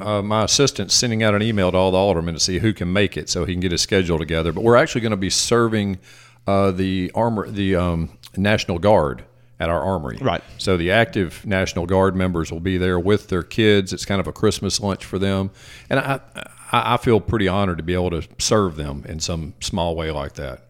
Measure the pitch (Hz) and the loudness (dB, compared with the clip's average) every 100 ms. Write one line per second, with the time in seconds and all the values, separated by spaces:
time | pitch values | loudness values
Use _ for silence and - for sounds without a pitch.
0 | 98 104 101 107 104 - 139 - 92 - | -2 -2 0 0 2 2 2 0 -2 0
1 | 123 110 110 101 110 104 90 92 95 92 | 0 2 2 2 2 2 2 4 4 4
2 | 101 85 85 82 - 90 110 - 87 92 | 4 2 -2 -2 -2 0 0 -2 -2 0
3 | 98 - - 92 85 90 90 85 - 98 | 0 -2 -6 -4 -2 -2 0 -2 0 0
4 | 87 80 78 82 82 82 113 120 156 135 | 2 0 0 0 0 0 4 4 4 0
5 | 110 104 95 - - 117 117 110 101 92 | -2 -2 0 0 2 4 4 2 0 -4
6 | - - - _ - 98 98 92 95 95 | -10 -20 -20 _ 0 2 2 2 0 0
7 | 90 - 117 110 82 104 98 92 90 82 | -2 0 0 -2 -6 -2 0 2 2 0
8 | 82 - - - 101 107 - 85 98 104 | -4 -8 -14 -2 2 2 0 0 4 4
9 | 73 62 - _ _ - 82 85 85 92 | 4 -4 -12 _ _ -6 -2 0 0 -2
10 | 67 52 131 85 - - - 90 85 110 | -4 -6 -4 -4 -6 -8 0 0 2 2
11 | 113 110 85 - 113 95 92 92 87 95 | 2 0 -4 -6 -4 -2 -2 -4 0 2
12 | 95 92 92 85 80 82 92 92 92 90 | 2 2 -2 -2 -4 -4 -2 0 0 0
13 | 87 104 - 92 82 - 110 101 95 87 | 2 0 0 -4 -4 2 4 4 2 -6
14 | - 98 78 - 107 - 101 - 101 92 | -4 -2 -4 0 0 0 -4 -4 -4 -6
15 | - 95 98 98 95 - - - - 131 | -6 -4 -2 0 -2 -8 -20 -20 -4 -2
16 | 135 143 - - - - - 120 113 120 | -2 -6 -8 -18 -18 -18 -2 0 2 0
17 | 127 110 - 117 95 98 98 82 80 90 | 4 2 2 0 2 2 0 -2 -2 -2
18 | 90 82 78 - - 110 95 76 73 69 | 0 -2 -8 -6 0 2 2 -2 -8 -8
19 | 71 78 - 82 78 - - 95 85 82 | -10 -8 -6 -6 -6 -10 -6 -2 -2 -2
20 | 80 73 69 - 69 62 - | -4 -4 -8 -10 -12 -12 -2